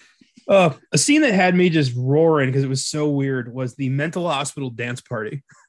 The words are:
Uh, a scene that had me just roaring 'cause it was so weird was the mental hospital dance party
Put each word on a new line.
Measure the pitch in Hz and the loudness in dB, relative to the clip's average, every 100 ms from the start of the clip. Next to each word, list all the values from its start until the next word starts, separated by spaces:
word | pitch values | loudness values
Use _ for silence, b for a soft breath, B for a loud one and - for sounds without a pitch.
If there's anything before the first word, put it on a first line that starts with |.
| b b b _ - | b b b _ 2
Uh, | 196 175 - _ | 4 4 0 _
a | 151 | -2
scene | - 302 | 2 4
that | 277 | 4
had | 190 185 180 | 4 2 4
me | 180 | 4
just | 160 131 120 | 2 0 -2
roaring | 127 147 165 151 131 | 0 2 4 2 2
'cause | 135 | 0
it | 135 | -2
was | 135 - | -4 -4
so | 151 151 | -4 -2
weird | 143 139 131 120 | -2 -2 -4 -6
was | 123 127 - | -8 -8 -6
the | 131 | -4
mental | 135 160 180 170 | -2 -4 -4 -4
hospital | 139 143 - 131 | -4 -6 -8 -10
dance | 117 120 127 | -8 -8 -10
party | - 117 107 139 - b | -8 -8 -8 -10 -14 b